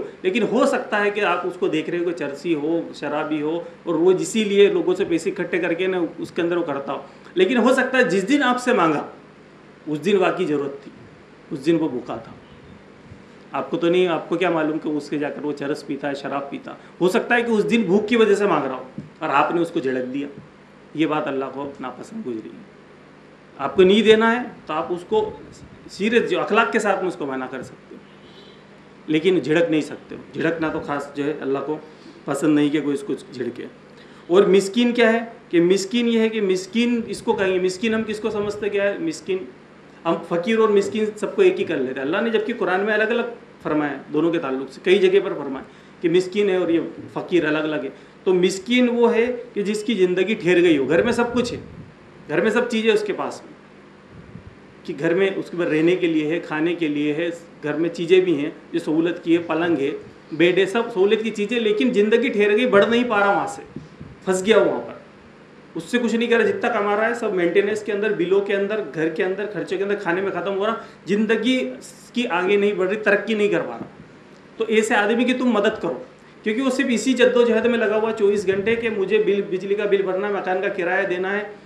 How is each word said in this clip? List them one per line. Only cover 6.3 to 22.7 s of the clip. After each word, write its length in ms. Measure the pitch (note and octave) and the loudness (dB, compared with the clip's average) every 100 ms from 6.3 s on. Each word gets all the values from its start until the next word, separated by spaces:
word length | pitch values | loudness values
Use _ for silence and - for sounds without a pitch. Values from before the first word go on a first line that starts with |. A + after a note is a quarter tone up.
| - | -4
अंदर 160 | E3+ F3 | -2 0
वो 60 | |
करता 300 | D3+ C#3 - | -2 -4 -6
हो। 120 | C3 - - - F3 | -8 -10 -20 -6 2
लेकिन 200 | F#3+ B3 | 2 4
हो 160 | A3+ | 4
सकता 240 | C4+ B3+ B3+ | 4 2 2
है 120 | A3+ | 4
जिस 140 | F#3+ | 2
दिन 180 | F#3+ C#4+ | 2 2
आपसे 300 | B3+ B3 B3 | 2 0 2
मांगा, 340 | G#3 E3 D3 C#3+ - - - - - - - D#3 | 2 2 0 -4 -14 -20 -20 -20 -20 -20 -16 -8
उस 100 | D3+ | -4
दिन 180 | E3 G3+ | 2 2
वाकई 280 | F3 E3 E3+ | 2 0 -2
ज़रूरत 340 | D3 C#3+ - - | -2 -4 -8 -16
थी, 60 | - - - - - - | -20 -20 -20 -20 -20 -14
उस 80 | D3+ | -6
दिन 180 | C#3 E3 | 0 0
वो 120 | D#3 | 0
भूखा 280 | B2+ - A2+ | -4 -8 -12
था। 240 | - - - - - - - - - - - - - | -12 -20 -20 -20 -20 -20 -20 -20 -20 -20 -20 -20 -10
आपको 240 | C#3 - E3 | -8 -6 -2
तो 120 | E3+ | 2
नहीं, 180 | F3+ F3+ | 2 2
आपको 280 | D#3 - E3+ | 0 -2 -2
क्या 120 | F3+ | 0
मालूम 260 | E3 D3+ D#3 | 0 0 -2
कि 120 | D#3+ | -4
उसके 260 | D3+ - D3+ | -6 -4 -4
जाकर 220 | C#3+ C#3 | -4 -6
वो 100 | D3 | -8
चरस 300 | C#3+ C#3 D3 | -6 -6 -6
पीता 240 | - C#3 C#3+ | -6 -6 -6
है, 80 | C#3 | -6
शराब 320 | C#3 C#3 C#3 | -6 -6 -6
पीता। 260 | C3 C3 - - - | -12 -14 -16 -14 -2
हो 60 | F3+ | 0
सकता 260 | A3 - A#3+ | 0 2 0
है 80 | |
कि 80 | A#3 | 2
उस 120 | G#3+ F#3 | 0 2
दिन 180 | A3+ F#3+ | 2 4
भूख 200 | G3+ G#3+ | 2 2
की 80 | A#3 | 4
वजह 200 | A3 G3 | 4 4
से 120 | G3+ | 2
मांग 180 | D#3 C3+ | 0 -2
रहा 100 | C3 | -6
हो 100 | - - - - | -12 -16 -16 -8
और 80 | D#3 | 0
आपने 300 | C#3 D3 E3+ | 2 2 0
उसको 180 | E3 E3+ | -2 -2
झिड़क 260 | C3 C3 B2 | -2 -2 -4
दिया। 220 | C#3 C#3 - - - - - - D3 | -6 -8 -12 -20 -20 -20 -20 -12 -2
ये 100 | D#3 | 0
बात 200 | D3+ D3+ | 0 -2
अल्लाह 220 | C3+ C3+ | -4 -6
को 140 | C3 C#3+ - | -8 -12 -10
नापसंद 420 | B2+ B2 B2 A2+ B2 | -12 -12 -14 -12 -8
गुजरी 240 | A2 - | -10 -10
है। 200 | - - | -18 -20